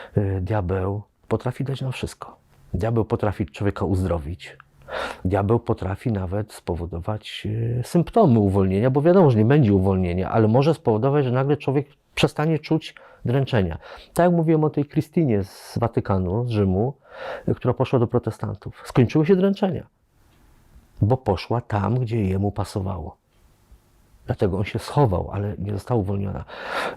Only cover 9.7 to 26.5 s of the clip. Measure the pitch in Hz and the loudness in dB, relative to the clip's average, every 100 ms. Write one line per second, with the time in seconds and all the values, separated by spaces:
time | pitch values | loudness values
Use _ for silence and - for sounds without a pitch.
9.7 | 98 95 95 90 87 - 113 107 120 143 | 4 4 2 0 -2 0 2 4 4 2
10.7 | 151 - 107 135 147 131 127 139 147 - | 2 0 0 2 2 0 0 0 0 0
11.7 | 139 135 _ _ - 156 - 156 156 - | -2 -4 _ _ -2 0 0 -2 -2 0
12.7 | 160 - - - - 120 131 135 117 90 | -2 -2 -16 -20 -10 -2 -2 0 0 0
13.7 | 69 - - - - 180 170 160 160 151 | -4 -14 -20 -6 2 4 4 2 2 2
14.7 | - 143 156 - - 151 101 95 - - | 0 -2 -4 -2 0 2 2 -2 -10 -12
15.7 | - 113 - - 98 92 104 123 107 98 | -2 -2 0 0 0 0 -2 -2 0 2
16.7 | 92 123 - _ - - - - - 123 | 2 -2 -6 _ -16 -14 -6 -4 -2 -2
17.7 | 120 127 131 120 123 - - 107 104 - | 0 0 2 2 0 -2 -6 -8 -10 -14
18.7 | - - - 120 156 156 190 196 196 190 | -16 -2 2 2 2 4 4 2 0 -2
19.7 | 156 - _ _ _ _ _ _ _ _ | -4 -10 _ _ _ _ _ _ _ _
20.7 | - _ - 104 131 - 92 - 117 - | -20 _ -2 0 2 0 -2 -2 -4 -2
21.7 | 104 98 123 120 117 95 95 101 101 95 | -2 0 0 0 0 0 0 0 -2 -4
22.7 | 104 95 90 78 - _ _ _ _ _ | -6 -6 -8 -12 -16 _ _ _ _ _
23.7 | - _ _ _ _ - - 101 92 101 | -20 _ _ _ _ -8 -2 -2 0 -4
24.7 | 110 - - 135 90 - 98 101 - 101 | -6 -2 2 2 2 -4 -6 -6 -6 -6
25.7 | 101 - 123 98 101 98 - - | -6 -2 -2 -2 -4 -6 -8 -12